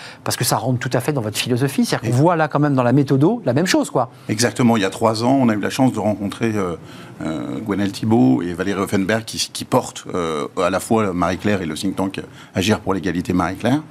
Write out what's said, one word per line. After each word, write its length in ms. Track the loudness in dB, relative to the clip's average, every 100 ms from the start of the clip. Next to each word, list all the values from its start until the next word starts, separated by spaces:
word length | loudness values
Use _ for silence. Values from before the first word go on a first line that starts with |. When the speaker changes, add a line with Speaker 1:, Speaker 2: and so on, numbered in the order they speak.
| -14 -12
Speaker 1:
Parce 140 | -6 -4
que 80 | 0
ça 100 | 0
rentre 240 | 0 -2
tout 100 | -2
à 80 | -2
fait 100 | 0
dans 80 | -2
votre 180 | -4 -4
philosophie. 460 | -2 0 0 0
C'est-à-dire 260 | 0 -2 0
qu'on 60 | 4
Speaker 2:
Et 60 |
Speaker 1:
voit 160 | 4 4
là, 100 | 2
quand 140 | 2
même, 120 | 2
dans 100 | 4
la 100 | 4
méthodo, 480 | 4 4 4 4 2 0
la 60 |
même 140 | 0 2
chose, 240 | 2 2
quoi. 200 | -2 -2 -4 -4
Speaker 2:
Exactement. 480 | 0 0 4 4 4
Il 60 |
y 20 | 2
a 40 |
trois 360 | 2 0 2 2
ans, 120 | 4
on 80 | 4
a 40 |
eu 60 | 2
la 100 | -2
chance 220 | 2 2
de 80 | 2
rencontrer, 540 | -2 -2 -4 -2 -2 0
euh, 220 | -2 -4 -12 -18 -16 -10
euh, 380 | -8 -6 -6 -6
Gwenelle 320 | -4 -2 -2
Thibault 520 | -2 2 4 4 4
et 100 | 0
Valérie 260 | -4 -4 -2
Offenberg 460 | 0 0 0 0 -2
qui, 240 | -6 -6
qui 140 | -8 -2
portent, 400 | 0 0 -8 -8
euh, 340 | -4 -2 -2 -4 0
à 60 | 0
la 100 | 0
fois 320 | 2 0 2
Marie-Claire 500 | 0 0 0 0 -2
et 40 | -2
le 80 | -4
think 220 | -4 -2
tank 240 | -4 -6 -12 -16 -8
Agir 260 | -2 0 0
pour 140 | 0
l'égalité 400 | -2 -2 -2 0
Marie-Claire. 480 | 0 0 -2 0 0 -2